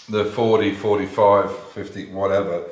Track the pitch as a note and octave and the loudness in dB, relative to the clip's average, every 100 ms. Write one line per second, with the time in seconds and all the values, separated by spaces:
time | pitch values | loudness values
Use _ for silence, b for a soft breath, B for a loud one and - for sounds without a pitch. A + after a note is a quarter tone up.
0 | - G#2+ G2+ B2 A2+ A2 G2+ G2 G#2+ G#2 | -4 -2 -2 0 2 2 2 0 0 0
1 | G2 - G2+ G2+ F#2+ - - G#2+ F#2+ F#2+ | 0 2 4 4 2 -6 -12 -14 -12 -12
2 | G2 F#2+ G2 G2 F#2+ E2+ - | -12 -4 0 0 0 -4 -8